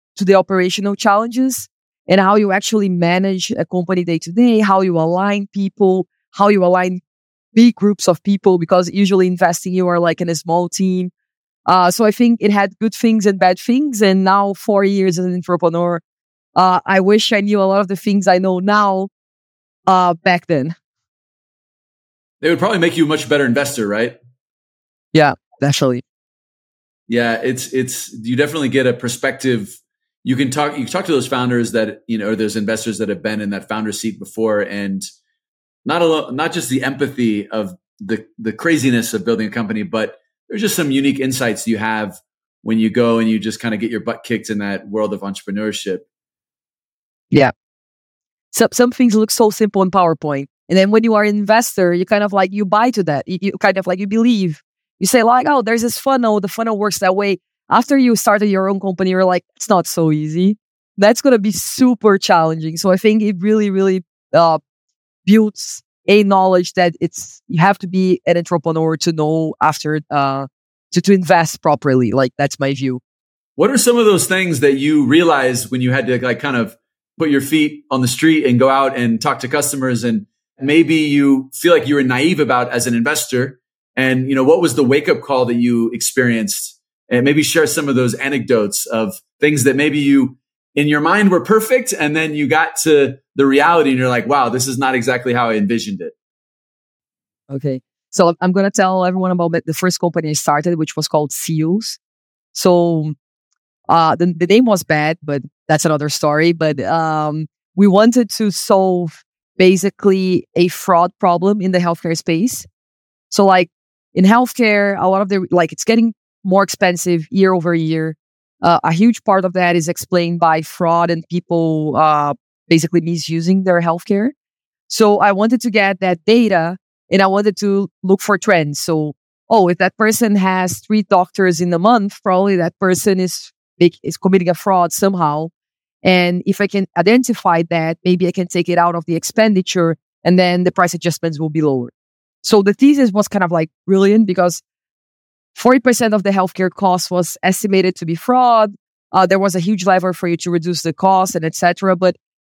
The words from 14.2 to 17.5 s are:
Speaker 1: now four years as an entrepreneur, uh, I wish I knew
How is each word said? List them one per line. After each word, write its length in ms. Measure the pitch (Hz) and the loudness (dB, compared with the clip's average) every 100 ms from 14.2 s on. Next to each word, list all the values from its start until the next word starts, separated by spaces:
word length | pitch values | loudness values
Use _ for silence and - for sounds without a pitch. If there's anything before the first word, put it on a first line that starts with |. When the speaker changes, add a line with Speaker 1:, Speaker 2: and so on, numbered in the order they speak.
Speaker 1:
now 300 | 190 196 202 | 2 2 0
four 300 | 190 - 202 | -4 -2 0
years 340 | 196 196 190 175 | 2 2 0 0
as 80 | 180 | -2
an 80 | |
entrepreneur, 680 | 180 170 175 170 170 175 170 - _ _ _ _ 175 | -4 -4 -2 0 0 -2 -4 -8 _ _ _ _ 2
uh, 240 | 185 180 - | 2 2 0
I 160 | 190 | 0
wish 320 | 190 214 - | 2 2 2
I 80 | 214 | -2
knew 180 | 202 | 0